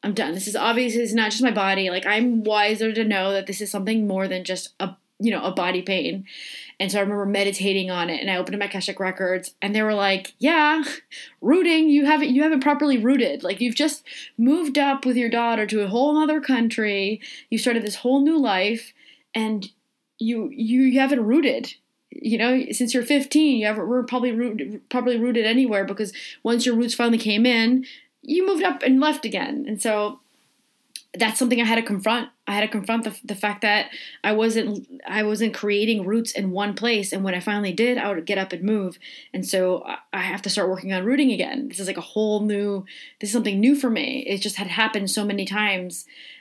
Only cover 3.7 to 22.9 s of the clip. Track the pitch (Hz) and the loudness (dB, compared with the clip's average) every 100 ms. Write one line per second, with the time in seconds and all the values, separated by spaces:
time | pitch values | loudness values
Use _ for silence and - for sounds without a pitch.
3.7 | 202 190 226 208 190 190 185 185 185 - | -4 -2 0 0 0 -2 -4 -6 -6 -8
4.7 | - 190 - _ - 226 190 180 190 180 | -8 -8 -8 _ -4 -2 0 -2 -2 -2
5.7 | 180 185 185 165 190 196 - - - - | -2 -2 -2 -2 -6 -10 -16 -16 -16 -14
6.7 | - 190 202 196 202 196 202 202 196 196 | -6 -2 0 0 -2 -2 0 0 0 0
7.7 | 196 185 180 170 160 196 185 185 202 202 | 0 -2 -4 -4 -4 -2 -2 -4 -4 -6
8.7 | 202 180 196 185 185 185 185 180 - 202 | -4 -6 -4 -6 -4 -2 -2 -4 -8 -4
9.7 | 214 214 208 196 190 190 - 285 330 302 | 0 0 2 2 0 -4 -2 2 4 4
10.7 | 320 285 - - - - _ 208 349 339 | 2 -2 -8 -14 -18 -20 _ 2 4 4
11.7 | 320 311 285 285 302 285 254 311 302 285 | 4 6 6 6 4 4 4 4 4 2
12.7 | 294 302 254 220 269 202 143 185 196 240 | 2 2 2 4 2 2 -2 -4 -2 -2
13.7 | 220 294 - - - - - 240 320 311 | 0 0 -2 -10 -18 -10 0 2 4 2
14.7 | 269 277 - 254 247 233 233 233 226 214 | 0 0 0 0 0 2 2 0 0 0
15.7 | 214 202 226 285 302 302 302 285 254 226 | 0 0 2 2 4 2 2 2 2 2
16.7 | 226 214 202 196 214 - - - 226 247 | 0 0 0 -2 -4 -8 -20 -6 -2 0
17.7 | 233 208 - 247 269 285 320 247 190 202 | 0 -2 -2 2 4 4 4 2 2 0
18.7 | 226 - - _ _ _ 226 220 220 196 | -2 -8 -16 _ _ _ -4 -2 -2 -6
19.7 | _ _ _ _ - 220 233 202 - 220 | _ _ _ _ -6 -2 -2 -4 -4 0
20.7 | 254 262 254 269 277 214 277 285 - - | 4 4 4 4 2 4 4 4 0 -4
21.7 | - _ _ _ - - 220 233 254 - | -12 _ _ _ -10 -2 0 2 2 0
22.7 | 226 240 | -2 0